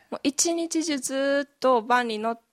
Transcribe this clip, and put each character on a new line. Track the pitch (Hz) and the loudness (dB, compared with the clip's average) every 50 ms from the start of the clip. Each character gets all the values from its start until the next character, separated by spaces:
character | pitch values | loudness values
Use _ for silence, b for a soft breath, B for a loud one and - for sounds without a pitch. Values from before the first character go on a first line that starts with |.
| _ - | _ -12
も | - - | -10 -4
う | - | -2
一 | 285 269 - - 339 339 | -2 0 0 0 0 0
日 | 339 339 330 - 330 311 | -2 -2 -2 -2 -2 -2
中 | 339 294 269 | -2 -2 -4
ず | 254 - 269 269 277 277 277 285 285 - | -4 -4 -2 -2 0 2 2 0 0 -4
っ | _ - | _ -2
と | - 254 262 233 | 2 4 4 4
バ | 214 254 247 247 | 2 2 2 2
ン | 247 233 | 2 0
に | 220 208 | -4 -4
乗 | 214 226 | -2 -4
っ | 233 233 _ _ | -4 -6 _ _